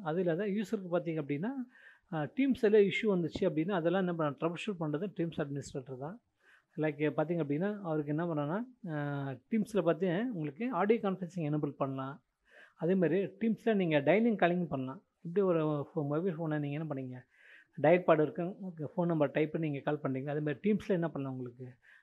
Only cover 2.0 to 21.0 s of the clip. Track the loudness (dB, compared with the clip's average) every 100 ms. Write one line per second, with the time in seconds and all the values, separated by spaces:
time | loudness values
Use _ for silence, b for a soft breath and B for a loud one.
2 | -8 -4 -2 0 2 4 6 6 6 2
3 | 2 2 0 0 0 0 0 0 2 2
4 | 0 0 -2 0 -2 -2 -6 -4 -2 -2
5 | -4 -4 -4 -4 -4 -6 -8 -10 -10 -10
6 | -10 -12 _ b b b b -2 -2 0
7 | 0 2 0 0 0 0 -2 -4 -2 -2
8 | 0 -2 0 -2 -2 -2 -6 -10 -8 -4
9 | -4 -4 -6 -8 -4 -2 0 0 2 2
10 | 2 0 -2 -4 -6 -6 -4 0 2 2
11 | 0 -4 -6 -4 -2 0 -2 -2 -4 -4
12 | -8 -10 _ _ B B B -4 0 4
13 | 4 2 -2 -2 -2 0 2 2 4 4
14 | 6 4 4 4 2 2 0 -4 -6 -10
15 | _ _ -4 2 4 4 2 0 -2 -4
16 | -2 0 -2 -2 -2 -2 -2 -4 -6 -6
17 | -8 -12 -18 B B B B 2 6 6
18 | 6 4 4 -2 -8 -8 -12 -10 -6 -2
19 | 0 2 2 2 0 -2 -4 -4 -4 -2
20 | -2 -4 -4 -2 -2 -2 0 0 0 0